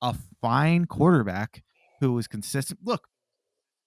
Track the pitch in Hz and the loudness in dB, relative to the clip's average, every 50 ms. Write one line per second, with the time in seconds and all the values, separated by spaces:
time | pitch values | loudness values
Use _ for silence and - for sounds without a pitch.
0 | 123 123 - - - - - _ - 117 117 131 151 160 170 175 175 - - - | -6 -6 -6 -6 -10 -18 -12 _ -2 0 2 2 2 4 2 2 0 0 0 2
1 | 143 180 175 139 107 98 90 98 107 - - - - _ _ _ _ _ _ - | 4 6 6 4 2 0 -4 -6 -6 -8 -10 -16 -20 _ _ _ _ _ _ -2
2 | 143 131 123 120 110 - - 107 98 - - 135 135 - - - - 226 233 - | 0 0 0 0 -4 -6 -8 -12 -8 -6 -6 -6 -6 -6 -10 -10 -6 -6 -6 -6
3 | _ _ _ _ _ _ _ _ _ _ _ _ _ _ _ _ _ | _ _ _ _ _ _ _ _ _ _ _ _ _ _ _ _ _